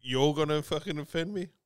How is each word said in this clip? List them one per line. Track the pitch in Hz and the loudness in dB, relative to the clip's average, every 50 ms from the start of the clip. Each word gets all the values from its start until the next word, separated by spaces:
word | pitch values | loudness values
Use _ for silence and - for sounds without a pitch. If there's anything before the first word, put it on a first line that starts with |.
| - | -8
you're | 127 123 131 143 151 147 | -2 2 4 4 4 4
gonna | 151 151 147 151 151 143 | 4 2 2 0 0 -2
fucking | - 170 151 - 208 160 151 | -2 -4 -4 -2 -4 -6 -6
offend | 143 - - 165 165 185 208 | -6 -4 -4 -4 -4 -2 -4
me? | 190 180 165 - _ _ | -6 -8 -8 -12 _ _